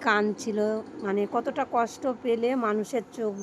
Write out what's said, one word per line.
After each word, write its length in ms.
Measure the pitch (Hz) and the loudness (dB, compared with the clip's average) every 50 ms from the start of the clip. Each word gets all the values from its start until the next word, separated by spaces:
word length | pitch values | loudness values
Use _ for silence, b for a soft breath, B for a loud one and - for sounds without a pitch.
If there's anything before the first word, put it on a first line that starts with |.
কাঁদছিল, 580 | - 240 214 208 208 214 202 - - 233 202 214 208 214 220 220 220 - - - | 2 4 4 4 4 2 0 -2 -4 -2 0 2 2 2 0 -2 -4 -8 -10 -6
মানে 180 | - 202 196 202 202 - | -2 0 2 2 2 2
কতটা 320 | - - - 285 - 294 269 262 | 0 -2 -2 -2 -2 -2 -2 0
কষ্ট 300 | - 247 233 220 - - - 269 254 247 | 0 0 0 0 -2 -4 -4 -4 -2 -2
পেলে 280 | - 254 233 226 226 247 262 262 233 | 0 0 0 2 2 2 2 2 2
মানুষের 380 | 214 208 214 208 - - - 196 - - | 2 0 0 -2 -2 -4 -4 -4 -6 -6
চোখ 160 | - 226 214 196 202 | -6 -4 -4 -4 -6